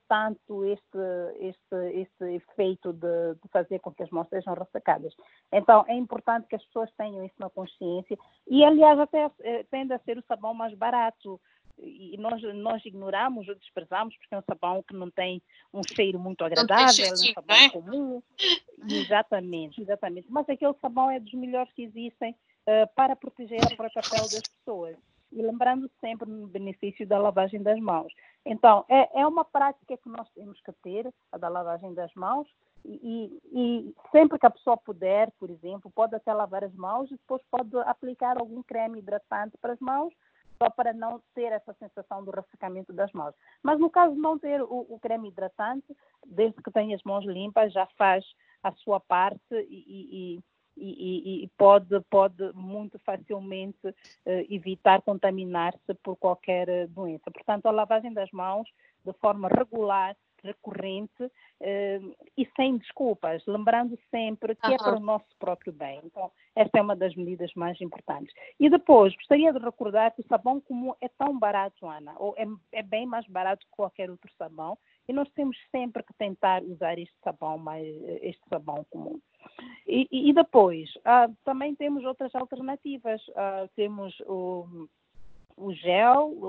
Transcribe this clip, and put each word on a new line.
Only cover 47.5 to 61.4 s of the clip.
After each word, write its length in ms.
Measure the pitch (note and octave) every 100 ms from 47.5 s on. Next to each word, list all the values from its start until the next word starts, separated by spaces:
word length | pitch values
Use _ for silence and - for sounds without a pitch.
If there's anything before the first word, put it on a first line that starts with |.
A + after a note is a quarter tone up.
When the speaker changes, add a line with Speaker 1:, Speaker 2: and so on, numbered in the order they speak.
| G#3 G#3+
Speaker 1:
já 140 | F#3+ F#3+ -
faz 280 | G3 F#3+ - _ _ _
a 80 | F#3+
sua 280 | - - G3
parte 400 | - F3+ F#3+ G3+ _
e, 320 | A3+ G3+ F#3+ -
e, 480 | G3 F#3 F#3 F3+ F3
e, 60 | - _ _ -
e, 640 | G3 - F#3 F3+ F#3+ F#3+
e, 40 |
e 40 | F#3+ -
pode, 420 | G3+ G3+ F3+ G3 -
pode 420 | G3+ G3 F3+ F#3+
muito 440 | F#3 F#3 G#3 G#3 G3+
facilmente, 920 | - F#3+ - G3+ G3 F#3+ G3 F#3+ G3 - _ _
eh, 220 | - F#3 -
evitar 520 | G3+ F3 F#3+ G3+ F#3+
contaminar-se 920 | - G3+ G3 F#3+ F#3 F3 E3+ - - F#3+
por 140 | - F#3
qualquer, 520 | F#3+ F3+ - F3+ F3+
eh, 180 | F3+ E3+
doença. 440 | E3+ F3+ D#3+ -
Portanto, 360 | - - G#3 A3
a 40 |
lavagem 420 | A3 G#3 A3 A#3+
das 180 | G#3+ G3
mãos 380 | F#3+ F#3 G3+ A3+ _ _ _
de 80 | F#3
forma 340 | F#3 G#3+ G3+ F#3+
regular, 680 | - B3 A3+ G#3 G3 F#3+ G3+ _ _
recorrente, 880 | G3 - - G3 F#3+ F#3+ G#3+ - B3 -